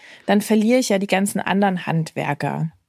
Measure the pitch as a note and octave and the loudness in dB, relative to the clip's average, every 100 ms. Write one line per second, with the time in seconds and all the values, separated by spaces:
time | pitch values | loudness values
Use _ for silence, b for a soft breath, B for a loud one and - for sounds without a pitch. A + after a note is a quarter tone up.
0 | B B - G3+ G#3 A3 G#3+ B3+ B3+ G3 | B B 0 0 2 2 4 2 2 0
1 | G3+ F#3+ G3+ - - G3 G3+ F#3 - D#3+ | 0 0 0 -2 -2 2 2 0 -2 -2
2 | D#3+ - D3 D3 C#3+ C#3+ D#3+ - | -2 -6 -6 -4 -4 -4 -6 -8